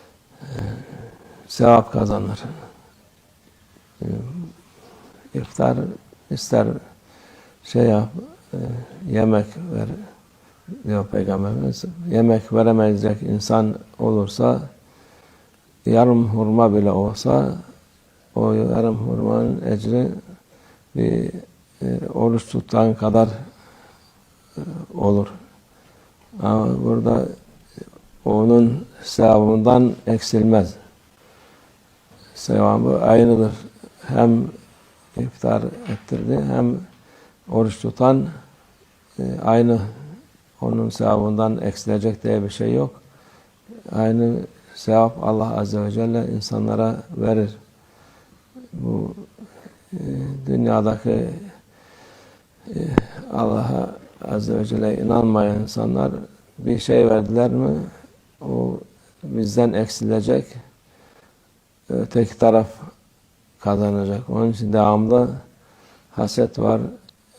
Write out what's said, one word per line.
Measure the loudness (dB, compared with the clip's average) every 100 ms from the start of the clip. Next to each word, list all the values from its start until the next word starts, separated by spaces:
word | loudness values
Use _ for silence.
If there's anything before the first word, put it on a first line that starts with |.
| -20 _ _ -20
e, | -16 -10 -10 -10 -14 -18 -20 -20 -20 -20 -8
sevap | 4 8 8 6
kazanır. | 0 -2 -2 -4 -8 -12 -16 -20 -20 _ _ _ _ _ _ _ _ _ _ _ -12
E, | -8 -8 -10 -12 -14 -18 _ _ -20 -20 -20 -20 -12
iftar | -10 -8 -2 -2 -2 -6 -10 _ _ -12
ister | -10 -2 0 0 -4 -12 -20 _ -20 -20 -20 _ _
şey | -4 2
yap, | 4 2 0 -8 -16 -20 _
e, | -10 -8 -10 -12 -12 -4
yemek | 0 2 2 0 -8 -8
ver | -8 -8 -10 -16 -20 _ _ _ _ -18 -12 -4
diyor | -4 -2
Peygamberimiz. | -4 -2 -2 -2 -4 -4 -6 -10 -10 -2
Yemek | 2 4 2 0
veremeyecek | 2 4 4 2 2 -2 -4
insan | -4 -4 0 0 0 -4 -12 -6
olursa | -2 0 -2 0 0 0 -4 -18 _ _ _ _ _ _ _ _ _ _ 2
yarım | 4 6 4 2
hurma | 0 2 4 6
bile | 4 2
olsa | 2 0 -2 0 0 0 -6 -14 -20 _ _ _ _ _ -2
o | 0
yarım | 0 0 0 0 -2
hurmanın | -4 -4 -2 0 -2 -2 -4
ecri | -4 -2 -2 -2 -6 -14 -20 _ _ _ _ _ -4
bir, | -2 -2 -4 -8 -16 _ _ -10
e, | -6 -6 -6
oruç | 0 0 0 -4
tutan | -8 -2 2 2
kadar, | 2 2 4 2 0 -14 -20 -20 -20 -20 _ _ _ _ _ _ -14
e, | -12 -12 -10
olur. | -2 2 2 0 -8 -20 _ _ _ _ _ _ _ _ -6
Ama | 0 0 0 0
burada | 0 0 2 2 0 -8 _ -20 _ -20 -20 -20 _ -8 0
onun | 2 6 6 6 2 -10 -16
sevabından | -6 4 6 8 6 4 6 6 4 0 -2
eksilmez. | -2 0 2 4 4 2 -4 -20 _ _ _ _ _ _ _ _ _ _ _ _ -20 -20 -10
Sevabı | -2 2 4 4 2 2
aynıdır. | 6 6 6 4 2 -2 -14 -20 -20 _ -4
Hem | 2 4 4 0 -8 -20 _ _ _ _ -8
iftar | -8 -4 -2 -2
ettirdi | -2 -10 -12 -12 -8 -6 -4 -2 -2
hem | 0 0 -2 -8 _ _ _ _ _ -4
oruç | -2 -2 -2
tutan, | -6 2 4 4 0 -10 -20 _ _ _ _ _ _ -10
e, | -8 -4
aynı | 2 4 4 2 -2 -12 -18 -20 -20 _ _ -8
onun | -4 -2 -4
sevabından | 0 2 2 2 0 0 0
eksilecek | -4 -6 -4 -2 -2 -2
diye | -2 -2
bir | -2
şey | -4 -2
yok. | 0 -2 -6 _ _ _ _ _ _ -20 -20 -8
Aynı | -2 0 2 0 -2 -8 -16 -20 -10
sevap | 0 4 4 0
Allah | -2 0 -2 -2
Azze | -4 -4
ve | -4
Celle | -2 -2 -2 -4
insanlara | -6 -6 -4 -2 0 -2 -4 -10 -4
verir. | 0 0 -2 -6 -20 _ _ _ _ _ _ _ _ -20 -18
Bu, | -10 -6 -4 -6 -10 -20 -20 -20 -20 -20 _ _
e, | -12 -8 -8 -8 -8 -4
dünyadaki, | 0 2 2 2 -2 -2 -2 -2 -8 -16 -20 _ _ _ -20 -20 -20 -20 _ _ _ -12
e, | -8 -2 0 -2 -8 -8
Allah'a | -4 -2 -2 -2 -4 -6 -10 -20 -16 -8
Azze | -6 -2 -4
ve | -2
Celle | -2 -2 -2
inanmayan | 0 2 2 2 0 -2
insanlar | -6 -4 -2 -2 -2 -4 -12 _ _ -10
bir | -4 -4
şey | 2 4 4
verdiler | 2 0 0 0
mi | 0 0 -2 -6 -14 -20 _ _ -16
o | -6 -4 -4 -6 -12 _ _ _
bizden | -10 -6 -2 2 2
eksilecek, | 2 -2 -4 -2 0 2 0 -2 -12 -20 _ _ _ _ _ _ _ _ _ _ _ -6
öteki | -6 -2 0 0 2
taraf | 4 6 2 -6 -20 -20 _ _ _ _ _ _
kazanacak. | -2 0 0 0 -2 -4 -4
Onun | -2 -2
için | -2 -2
devamlı | 2 4 4 4 2 2 -4 -14 _ _ _ _ _ _
haset | -6 -4 0 -2 0
var, | 0 0 -2 -10 -20 -20 _